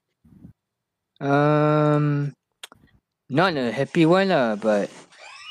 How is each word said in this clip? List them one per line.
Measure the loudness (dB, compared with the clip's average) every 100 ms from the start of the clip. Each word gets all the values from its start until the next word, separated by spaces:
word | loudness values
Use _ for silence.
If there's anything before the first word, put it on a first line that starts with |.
| _ _ _ -20 -20 _ _ _ _ _ _ -10
Um, | -2 0 2 2 2 2 2 0 0 -2 -4 -10 _ _ -20 -20 _ _ _ _ -6
not | 0 0 0
a | -4
happy | -4 -2 2 4
one | 4 2
lah, | 0 0 -2
but | 0 0 -2 -10 -20 -20 -20 -20 -20